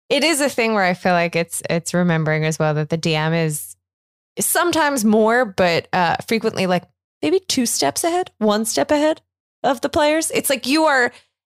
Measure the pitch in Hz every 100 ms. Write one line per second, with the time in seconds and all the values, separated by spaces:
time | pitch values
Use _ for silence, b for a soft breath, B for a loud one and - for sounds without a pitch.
0 | - 277 302 294 285 - 226 214 185 180
1 | 190 175 170 170 170 - - 165 - 175
2 | 175 160 156 156 156 156 156 151 151 160
3 | 165 156 160 165 160 151 - - _ _
4 | _ _ _ - - 403 349 320 294 277
5 | 214 214 220 233 240 190 180 165 - 180
6 | 170 - - 220 220 - 185 180 - _
7 | _ - 302 381 - - 233 - 277 -
8 | 339 349 - - 214 208 226 - 285 302
9 | 302 320 _ _ _ _ - 240 294 -
10 | 294 320 320 254 - 269 240 302 311 269
11 | 240 B B _